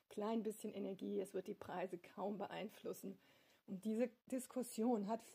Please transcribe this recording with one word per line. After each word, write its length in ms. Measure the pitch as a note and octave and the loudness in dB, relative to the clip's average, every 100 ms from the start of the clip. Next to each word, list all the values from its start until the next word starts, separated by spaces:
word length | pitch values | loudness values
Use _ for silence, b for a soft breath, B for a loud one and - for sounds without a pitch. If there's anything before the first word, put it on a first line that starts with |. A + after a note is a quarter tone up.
| _ | _
klein 340 | - G#3 A#3 | -2 2 4
bisschen 300 | G#3+ G#3 G#3+ | 2 -2 -4
Energie. 460 | G3 F#3+ F#3+ G3+ G3+ | -2 -2 -2 0 0
Es 140 | F#3 | 0
wird 140 | F#3+ G3+ | -2 -2
die 60 | |
Preise 460 | - - F3+ F3+ F3 - - | -6 -4 -2 -2 -4 -8 -2
kaum 220 | G3 G3+ | -2 0
beeinflussen. 800 | G3 E3+ G3 - F#3 F#3 G3 F#3+ - - - - - | -2 -4 -6 -6 -6 -4 -6 -8 -14 -20 -20 -20 -8
Und 180 | F#3+ A3 | -2 0
diese 240 | A3 B3 - - | 4 4 2 -4
Diskussion 760 | B3+ - B3+ A#3 - A3+ A3+ G3 | -2 -2 -2 -2 4 6 6 4
hat 140 | A3+ - | 0 -2